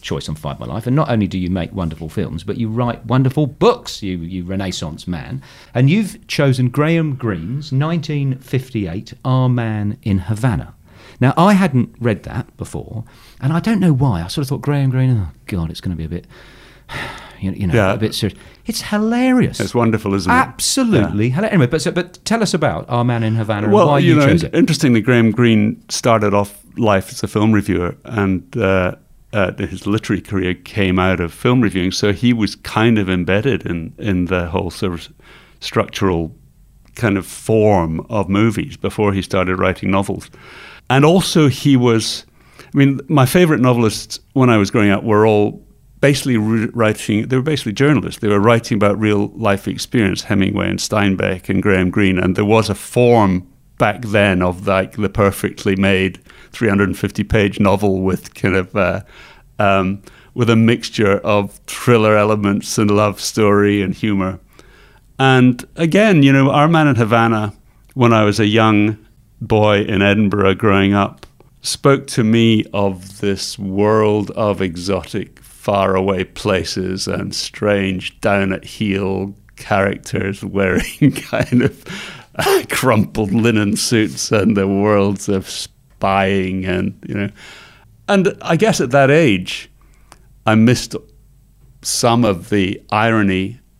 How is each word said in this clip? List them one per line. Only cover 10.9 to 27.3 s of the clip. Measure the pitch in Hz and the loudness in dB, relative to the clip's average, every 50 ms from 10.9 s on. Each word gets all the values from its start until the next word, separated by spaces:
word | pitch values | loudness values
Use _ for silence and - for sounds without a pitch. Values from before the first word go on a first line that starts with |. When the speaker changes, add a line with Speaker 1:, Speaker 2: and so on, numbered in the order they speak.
| - - - - - - | -20 -20 -20 -20 -4 0
Speaker 1:
Now, | 123 131 139 | 2 2 4
I | - 165 196 214 | 4 4 4 4
hadn't | 185 196 180 131 127 117 - - - | 4 4 2 2 0 -2 -2 -4 -4
read | - - 110 - - | -2 -2 -2 -2 -4
that | - - 113 - - _ | -8 -10 -10 -10 -10 _
before, | - - - - 73 - - - 110 117 - - - - - - - | -14 -14 -12 -10 -12 -12 -10 -12 -12 -12 -14 -18 -20 -20 -20 -16 -6
and | - 135 156 | -4 -2 -2
I | 175 | 0
don't | - 220 226 202 | 0 0 0 2
know | 190 175 151 | 4 4 4
why. | 123 139 139 107 85 82 | 4 2 2 0 0 -4
I | 87 | -4
sort | - - 143 | -6 -6 -4
of | 135 | -4
thought, | 143 127 120 | -4 -4 -2
Graham | 139 147 143 139 135 | -2 0 0 0 0
Greene, | 127 131 131 127 123 110 95 | 2 2 2 2 2 0 0
oh, | 78 - - _ | -4 -8 -14 _
God, | - - 92 82 80 80 | -6 -4 -4 -4 -4 -6
it's | - | -8
gonna | - 95 90 | -6 -6 -6
be | 80 80 | -6 -6
a | 78 | -8
bit, | 82 87 - - - - - - - - - - - - - - | -8 -10 -10 -14 -20 -20 -20 -20 -20 -20 -20 -20 -20 -20 -18 -14
<sighs> | - - - - - - - - - - | -12 -12 -10 -12 -14 -16 -18 -20 -14 -10
you, | - 95 92 | -8 -8 -6
you | - 101 | -4 -4
know, | 90 82 | 0 2
Speaker 2:
Yeah. | 117 104 95 101 | 2 2 2 0
Speaker 1:
a | 101 | 0
bit | 107 107 - | -2 -4 -4
serious. | - - 101 - - - - - _ _ | -4 -4 -6 -6 -8 -16 -20 -20 _ _
It's | - 226 - - | -8 -8 -8 -6
hilarious. | - - 208 214 220 226 240 254 262 254 254 - - - - | -4 -2 -2 0 0 0 0 2 2 2 2 2 0 0 -4
Speaker 2:
It's | 101 95 - | -6 -4 0
wonderful, | 120 117 117 110 107 - 104 98 | 0 2 2 0 0 -2 -2 -2
isn't | 98 90 82 | -2 0 0
it? | - | 0
Speaker 1:
Absolutely | 254 127 - - - - - - - 262 240 208 135 104 80 80 101 107 123 | 0 0 -2 -4 -6 -6 -2 0 0 0 2 2 2 2 0 0 -2 -2 0
Speaker 2:
Yeah. | 127 | 0
Speaker 1:
hilarious. | 156 208 220 214 | -2 -2 0 2
Anyway, | 185 135 | 2 2
but, | 120 - 156 156 | 2 0 -2 -2
so, | - | -2
but | - 170 - - - - _ | -2 -4 -4 -6 -10 -14 _
tell | - 214 233 220 | -4 -2 0 0
us | - - | 0 0
about | 175 156 135 87 82 98 - | 0 0 -2 -2 -4 -6 -4
Our | 120 120 120 | -2 0 0
Man | 123 120 117 113 | 0 0 0 0
in | 110 110 | 0 0
Havana | 113 110 104 110 104 107 | -2 -2 -2 -2 -2 0
and | 107 202 | 2 4
Speaker 2:
Well, | 208 175 156 | 4 4 4
Speaker 1:
why | 147 139 | 4 4
Speaker 2:
you | - 175 160 | 4 4 4
Speaker 1:
you | 151 | 4
Speaker 2:
know, | 143 | 4
Speaker 1:
chose | 135 98 - 80 | 4 4 2 0
Speaker 2:
in-, | 143 | 0
Speaker 1:
it. | - | 0
Speaker 2:
interestingly, | 151 170 - 156 - - 139 120 113 101 | 0 2 2 2 0 2 2 2 2 2
Graham | 123 127 120 113 113 | 2 2 4 4 2
Greene | 101 120 123 117 113 107 104 107 - - - - | 2 2 2 4 4 4 2 0 -2 -6 -10 -10
started | - - - 127 113 110 104 104 95 | -10 -4 0 2 2 2 2 2 2
off | 101 101 101 - - - - - - | 0 0 -2 -6 -14 -20 -16 -6 -2
life | 117 107 101 95 92 - | 0 2 2 0 0 -4
as | - - - | -8 -10 -10
a | |
film | 110 | -4